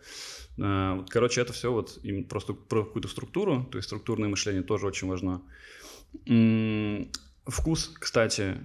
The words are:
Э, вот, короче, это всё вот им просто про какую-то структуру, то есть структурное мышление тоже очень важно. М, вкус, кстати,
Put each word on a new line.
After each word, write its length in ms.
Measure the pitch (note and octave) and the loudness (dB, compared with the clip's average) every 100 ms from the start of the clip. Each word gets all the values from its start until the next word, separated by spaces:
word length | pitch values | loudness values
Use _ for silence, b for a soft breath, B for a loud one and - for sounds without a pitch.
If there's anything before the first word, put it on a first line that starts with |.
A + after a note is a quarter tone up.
| B B B B B - | B B B B B -4
Э, 360 | G2+ G2 F#2+ F#2+ | 0 2 2 0
вот, 120 | F#2+ | 0
короче, 300 | A#2 B2 B2 | 2 4 2
это 120 | A#2+ | -2
всё 180 | A2+ A#2+ | -2 0
вот 260 | A#2 F#2+ - G#2 | 0 -2 -6 -6
им 200 | G2 - | -4 -4
просто 280 | G#2 - | -6 -4
про 320 | G2 - A2 G2+ | -6 0 0 0
какую-то 240 | A2+ G#2+ | -4 -6
структуру, 580 | - - F3 G3+ B2+ B2+ | -8 -4 0 2 2 0
то 60 | G#2 | -6
есть 80 | - | -6
структурное 420 | G#2 - A2 G#2 | -6 -2 0 0
мышление 340 | G2 G#2+ F#2+ | 0 0 0
тоже 240 | F2+ G#2 G2 | 0 0 0
очень 200 | F#2+ F#2 | -2 -2
важно. 320 | F#2 F#2+ F2+ - B B B B B B - - | -2 -2 -2 -6 B B B B B B -8 4
М, 800 | A#2 A2+ A2 A2 G#2+ G#2 G2+ F2+ - - - - | 8 8 6 2 0 0 -2 -4 -10 -14 -14 -6
вкус, 420 | - D#3 D#3+ - - | 0 2 2 -2 -6
кстати, 560 | - A#2+ A2 - F#2+ - | 0 2 2 2 -2 -2